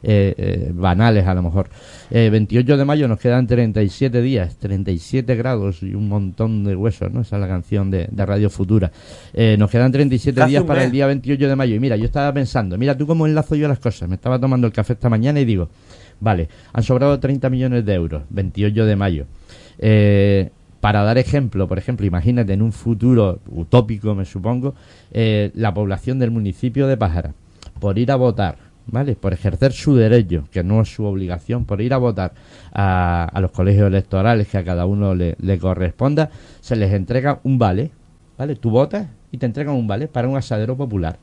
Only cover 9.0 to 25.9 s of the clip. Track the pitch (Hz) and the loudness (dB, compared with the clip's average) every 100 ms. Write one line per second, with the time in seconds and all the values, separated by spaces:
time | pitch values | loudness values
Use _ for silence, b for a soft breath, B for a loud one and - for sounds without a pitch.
9 | B B B - 113 104 104 120 131 135 | B B B 0 4 4 4 4 2 4
10 | 143 123 143 127 151 143 - 139 127 135 | 2 2 0 2 4 2 2 0 0 2
11 | 139 139 127 139 143 135 127 107 131 107 | 0 0 -2 0 0 0 0 0 0 0
12 | 110 143 143 139 127 127 95 92 135 131 | 0 0 -2 -2 -2 -2 -2 -2 0 0
13 | 147 165 156 151 - 151 147 131 117 - | 0 0 2 0 0 0 0 -2 -4 -4
14 | 87 95 123 127 135 127 117 113 104 117 | -6 -4 -2 0 0 2 0 -2 -4 -2
15 | 123 110 131 147 123 98 82 B B B | 0 2 2 2 2 0 -2 B B B
16 | B B 107 90 82 B B 113 110 127 | B B 0 0 -2 B B -4 0 2
17 | 143 139 135 139 131 127 127 120 104 92 | 2 0 -2 -2 -2 -2 0 0 0 0
18 | 82 76 71 98 92 98 104 104 110 101 | -2 -6 -8 -6 -4 -2 0 2 2 2
19 | 98 78 69 - B B B B 110 107 | 0 -2 -6 -16 B B B B 4 6
20 | 104 101 101 98 92 _ _ - 104 104 | 6 4 4 2 0 _ _ -4 0 2
21 | 104 120 - 143 120 95 92 90 - 117 | 2 2 2 0 0 -2 -2 -4 -6 -4
22 | 101 87 92 123 98 98 113 - 117 107 | -2 0 0 2 0 0 0 -2 -4 0
23 | 127 120 98 85 - 82 82 123 110 104 | 4 4 2 -2 -8 -10 2 2 2 -2
24 | 107 98 92 98 101 123 135 - B B | -2 -4 -4 -6 -4 -4 -6 -8 B B
25 | B - 113 107 101 - 107 92 101 | B -2 2 2 0 -2 -2 0 -2